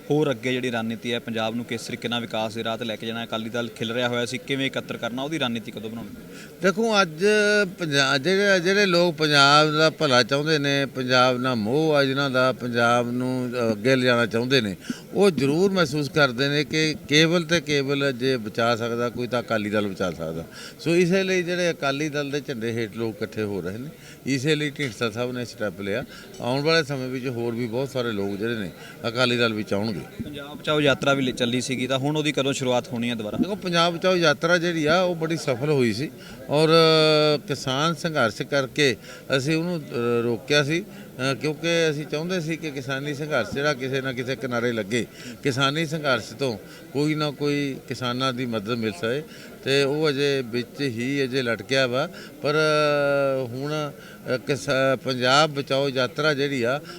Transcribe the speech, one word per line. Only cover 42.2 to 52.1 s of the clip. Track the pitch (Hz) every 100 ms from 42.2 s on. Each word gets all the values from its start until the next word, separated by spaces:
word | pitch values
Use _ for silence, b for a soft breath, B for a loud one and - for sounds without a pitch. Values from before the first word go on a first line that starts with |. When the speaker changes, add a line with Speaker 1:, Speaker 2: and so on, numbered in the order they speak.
| 175 185
Speaker 2:
ਸੀ | 156 156
ਕਿ | 160
ਕਿਸਾਨੀ | 139 127 135 147
ਸੰਘਰਸ਼ | 139 151 135 104
ਜਿਹੜਾ | 131 147
ਕਿਸੇ | 127 131 135
ਨਾ | 131
ਕਿਸੇ | 123 123 131
ਕਿਨਾਰੇ | 131 120 123
ਲੱਗੇ, | 113 98 120 95 B 123 117
ਕਿਸਾਨੀ | 143 123 139 151 160
ਸੰਘਰਸ਼ | 160 147 120 104
ਤੋਂ | 117 139 104 - B B
ਕੋਈ | 135 151 151
ਨਾ | 151
ਕੋਈ | 131 147 143 143 127 -
ਕਿਸਾਨਾਂ | 120 123 123 135
ਦੀ | 123 123
ਮਦਦ | 110 101
ਮਿਲ | 120 110
ਸਕੇ, | 95 113 139 156 B B B
ਤੇ | 131 139
ਉਹ | 139 151 156
ਅਜੇ | 135 143 139 117
ਵਿੱਚ | 120 117 -
ਹੀ | 143 113 127 143
ਅਜੇ | 131 135
ਲਟਕਿਆ | 120 107 98 135 131
ਵਾ। | 127 175